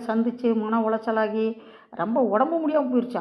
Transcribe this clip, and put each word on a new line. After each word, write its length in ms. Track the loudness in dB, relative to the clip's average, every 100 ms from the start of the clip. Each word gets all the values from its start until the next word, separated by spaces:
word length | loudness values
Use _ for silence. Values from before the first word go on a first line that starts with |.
| 0
சந்திச்சு, 400 | 0 0 0 0 0
மன 180 | 0 0 0
உளைச்சலாகி, 580 | 0 0 0 0 0 -2 -4 -12 -20 -12 -6
ரொம்ப 180 | -2 2 2
உடம்பு 240 | 2 2 0
முடியாம 280 | 0 0 2
போயிடுச்சு. 260 | 0 0 -4